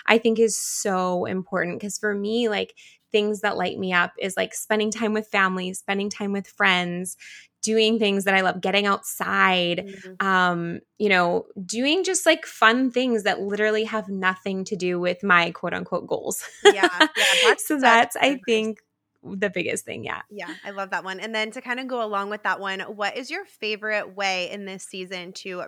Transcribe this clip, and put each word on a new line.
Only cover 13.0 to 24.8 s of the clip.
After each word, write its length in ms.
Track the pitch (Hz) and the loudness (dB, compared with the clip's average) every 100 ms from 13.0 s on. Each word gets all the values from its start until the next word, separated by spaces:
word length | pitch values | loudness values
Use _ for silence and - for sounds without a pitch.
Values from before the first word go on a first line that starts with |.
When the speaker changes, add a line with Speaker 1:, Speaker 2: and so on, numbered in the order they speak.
| 254 226 | 0 0
Speaker 1:
that 180 | 196 - | 0 -2
literally 420 | 196 202 214 214 | -4 0 0 0
have 240 | 220 220 190 | -2 -4 -4
nothing 540 | 196 185 185 202 190 | -2 -2 -2 -4 -6
to 120 | 185 190 | -4 -4
do 200 | 180 180 | -2 0
with 220 | 180 175 | -2 -2
my 280 | 196 175 170 | 4 4 4
quote 220 | 170 175 180 | -2 -6 -6
unquote 320 | 180 180 - | -4 -6 -4
goals. 340 | - - - - - | -4 -4 -6 -10 6
Speaker 2:
Yeah, 80 | 403 | 6
yeah, 340 | 196 349 175 302 | 6 2 4 2
Speaker 1:
<laughs> 300 | - 523 523 | 4 2 4
Speaker 2:
that's 240 | 494 381 - | 4 2 0
Speaker 1:
So 80 | 302 | 2
Speaker 2:
such 60 | |
Speaker 1:
that's, 340 | 254 226 233 - | 6 6 4 2
Speaker 2:
good 80 | |
Speaker 1:
I 40 | 269 | 0
Speaker 2:
advice. 140 | 285 - | 2 0
Speaker 1:
think, 320 | 220 220 214 _ _ _ _ | 0 0 -6 _ _ _ _
the 280 | 180 190 196 | -14 -4 -4
biggest 340 | 185 - 196 - | -2 -4 -4 -8
thing, 180 | - | -12
yeah. 180 | - - - | -8 -10 -10
Speaker 2:
Yeah, 240 | 208 175 - | -14 -14 -12
I 80 | - | -12
love 180 | 196 190 | -8 -6
that 140 | 190 | -6
one. 160 | 180 190 | -6 -8
And 160 | 214 220 | -6 -4
then 160 | 220 | -4
to 100 | 254 | -6
kinda 220 | 247 247 | -8 -6
go 200 | 262 254 | -4 -4
along 280 | 214 202 202 | -2 -2 -4
with 100 | 208 | -4
that 180 | 208 175 | -2 -2
one, 200 | 196 190 | -4 -6
what 360 | 180 208 202 - | -8 -4 -4 -4
is 120 | 262 | -8
your 160 | 339 392 | -10 -12
favorite 720 | _ 214 214 214 208 - 190 | _ -8 -6 -4 -4 -4 -4
way 340 | 196 185 180 | -2 -2 -4
in 160 | 202 196 | -8 -10
this 180 | 190 | -12